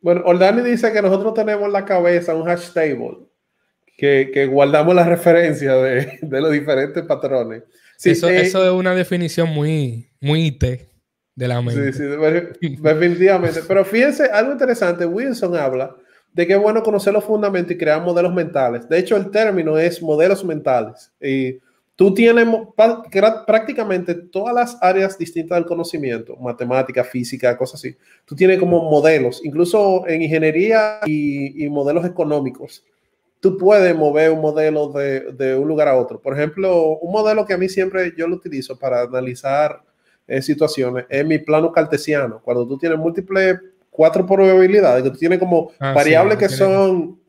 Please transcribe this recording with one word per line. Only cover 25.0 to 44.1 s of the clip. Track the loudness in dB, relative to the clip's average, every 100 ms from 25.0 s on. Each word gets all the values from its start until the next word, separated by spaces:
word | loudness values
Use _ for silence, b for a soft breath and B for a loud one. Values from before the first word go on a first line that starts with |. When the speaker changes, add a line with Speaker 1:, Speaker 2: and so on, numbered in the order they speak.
| -2 -4
Speaker 1:
distintas | -10 -8 -4 -2
del | -2
conocimiento, | -6 -6 -6 -6 -6 -10 -12
matemática, | -10 -8 -2 -2 -2 -4
física, | -4 -6 -8 -4 -2 -2
cosas | -6 -8
así. | -16 -16 b b
Tú | _ 0
tienes | 2 4
como | 2 0 2
modelos, | 4 4 4 0 -4
incluso | -8 -2 0 2 2 0 -2
en | -4
ingeniería | 0 0 0 2 2 2 0 -2
y, | -4 -2 -4 -4 -8 -6
y | -6
modelos | -2 -2 -2
económicos. | -4 -4 -2 -2 -4 -10 -20 -20 _ _ _ _ _ _
Tú | -2 2
puedes | 4 6 4
mover | 2 2 2 2
un | 2
modelo | 0 0 0 0 -4
de, | -4 -4 -4 -8
de | -6 -2
un | -2 -2
lugar | 0 2
a |
otro. | 2 0 -6
Por | -8
ejemplo, | -4 -4 -2 0 2 2 -2
un | -4
modelo | -2 0 0 0
que |
a | -2
mí | -2
siempre | -2 -4 -2 -6 -4
yo | -6
lo |
utilizo | -6 -8 -10 -10 -8
para | -4 -2
analizar, | -2 -4 -8 -8 -4 -2 -2 -4 _ _ _ _ _
eh, | -6
situaciones | -2 0 0 0 -4 -4 -6
es | -4
mi | 0 -2
plano | 0 0 2
cartesiano. | 0 0 -2 -2 -2 -2 -8
Cuando | -4 -4 -4
tú | -4
tienes | -4 -2
múltiples | -4 -6 -4 0 0 0 -6 _ _
cuatro | 2 4